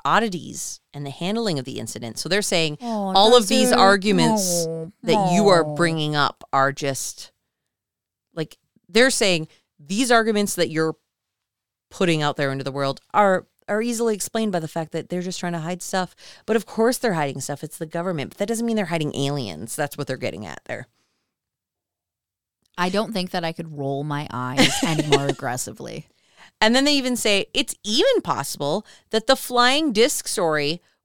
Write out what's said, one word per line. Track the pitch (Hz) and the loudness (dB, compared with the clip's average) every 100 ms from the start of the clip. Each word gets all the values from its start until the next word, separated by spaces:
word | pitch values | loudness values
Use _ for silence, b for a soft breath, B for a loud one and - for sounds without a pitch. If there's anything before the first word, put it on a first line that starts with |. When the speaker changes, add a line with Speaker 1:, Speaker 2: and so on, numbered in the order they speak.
Speaker 1:
oddities | 139 175 226 180 139 135 - - _ | 0 2 0 -4 -10 -12 -12 -14 _
and | 143 | -12
the | 143 | -12
handling | - 175 220 220 147 | -6 -4 -2 -2 -4
of | 131 | -6
the | 113 | -8
incident. | 117 - 117 107 | -10 -10 -10 -8
So | 156 | -4
they're | 196 | -2
saying | 202 180 160 151 | 0 0 0 -4
Speaker 2:
Oh, | 240 220 196 | -6 -4 0
Speaker 1:
all | 190 214 247 | 4 8 8
of | |
Speaker 2:
that's | 196 | 6
Speaker 1:
these | 220 254 | 4 4
Speaker 2:
it. | - | 6
Speaker 1:
arguments | 190 202 196 185 160 220 185 170 165 | 6 6 4 4 4 2 0 0 -2
Speaker 2:
Oh, | 165 165 - | -4 -8 -6
Speaker 1:
that | 226 165 185 | 0 2 4
you | 180 202 | 4 6
are | 175 151 | 6 4
Speaker 2:
oh. | |
Speaker 1:
bringing | 147 170 160 151 147 | 0 0 0 0 2
up | 139 - - | 0 -2 -2
are | 135 135 | 2 2
just, | 139 143 135 - - - _ _ _ _ _ _ _ _ _ _ | 0 -4 -4 -8 -12 -18 _ _ _ _ _ _ _ _ _ _
like, | 170 156 - _ _ _ | -10 -10 -12 _ _ _
they're | 190 262 | 4 4
saying | - 208 170 160 _ _ _ | 4 2 2 -2 _ _ _
these | 147 196 254 | -6 -2 4
arguments | 233 226 208 202 - | 4 4 0 0 0
that | 160 | -2
you're | 156 160 - _ _ _ _ _ _ _ _ _ | 0 -2 -4 _ _ _ _ _ _ _ _ _
putting | - 185 156 | -2 0 2
out | 147 143 | 0 0
there | 139 | -2
into | 135 | -2
the | 139 | -6
world | 135 135 127 _ | -4 -4 -4 _
are, | 185 202 185 - _ - | 2 4 2 -2 _ -4
are | 208 | -2
easily | 240 226 233 | -2 -2 -2
explained | 208 - 226 220 | -2 -4 -2 -2
by | 180 | -2
the | 160 | -4
fact | 170 156 | -6 -6
that | 165 - | -8 -6
they're | 180 | -6
just | 180 - | -6 -6
trying | 196 | -6
to | 170 | -6
hide | 160 180 | -6 -8
stuff. | - 190 180 B B B - | -4 -4 -4 B B B -2
But | 226 | -2
of | - | -2
course | - 226 240 | 0 0 2
they're | 233 | 0
hiding | 165 143 135 | 0 -2 -4
stuff. | - 143 | -8 -8
It's | 151 - | -10 -10
the | 160 | -8
government. | 170 180 165 117 | -6 -4 -4 -6
But | - | -6
that | 202 | -4
doesn't | 226 233 | -2 -2
mean | |
they're | 220 180 | -2 -2
hiding | 170 151 | -2 -2
aliens. | - 139 143 107 78 107 - | -2 -2 -2 -6 -8 -10 -6
That's | 107 - | -6 -6
what | - | -8
they're | 131 | -6
getting | 113 90 | -6 -8
at | 95 67 | -10 -12
there. | - 113 - _ _ _ _ _ _ _ _ _ _ _ _ _ _ _ _ _ _ - | -12 -12 -14 _ _ _ _ _ _ _ _ _ _ _ _ _ _ _ _ _ _ -4
Speaker 2:
I | 180 | -2
don't | 202 208 | 0 -2
think | 208 180 | -4 -4
that | 185 | -4
I | 165 | -4
could | 165 165 147 | -6 -10 -6
roll | 139 139 | -4 -4
my | 151 143 151 | -4 -6 -6
eyes | 123 127 143 156 - | -8 -4 0 0 0
any | 185 160 151 | -2 -2 2
more | 139 139 | 2 0
Speaker 1:
<laughs> | |
Speaker 2:
aggressively. | 139 135 123 - - 123 120 - b b b b - | -4 -4 -6 -8 -12 -12 -14 -14 b b b b 0
Speaker 1:
And | 220 | 2
then | 247 | 4
they | 285 | 4
even | 285 254 247 | 2 0 -2
say | 220 196 - | 0 0 0
it's | - 269 - | -4 -4 -6
even | 208 240 508 453 | -4 2 2 2
possible | - 135 139 - 143 185 b b _ | 0 -4 -6 -4 -2 -4 b b _
that | 220 220 | -2 2
the | 269 | 0
flying | - 240 247 277 320 | 0 2 4 2 2
disc | 208 254 - - | 2 2 0 -6
story | - 170 151 143 175 _ _ | -2 0 0 -2 -4 _ _